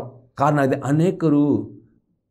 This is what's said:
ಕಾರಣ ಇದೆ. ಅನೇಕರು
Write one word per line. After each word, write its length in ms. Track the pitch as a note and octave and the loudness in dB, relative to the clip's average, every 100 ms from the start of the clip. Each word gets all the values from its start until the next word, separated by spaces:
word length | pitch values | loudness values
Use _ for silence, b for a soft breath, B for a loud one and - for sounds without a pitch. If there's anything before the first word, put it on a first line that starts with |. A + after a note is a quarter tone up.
| - - _ | -4 -16 _
ಕಾರಣ 240 | - C#3+ D3 | -2 0 2
ಇದೆ. 180 | C3+ C3 | 0 -2
ಅನೇಕರು 920 | B2 D3+ F3 F#3 E3 D3 D3 A2+ - - _ _ _ _ _ | -2 0 0 0 0 2 2 0 -4 -16 _ _ _ _ _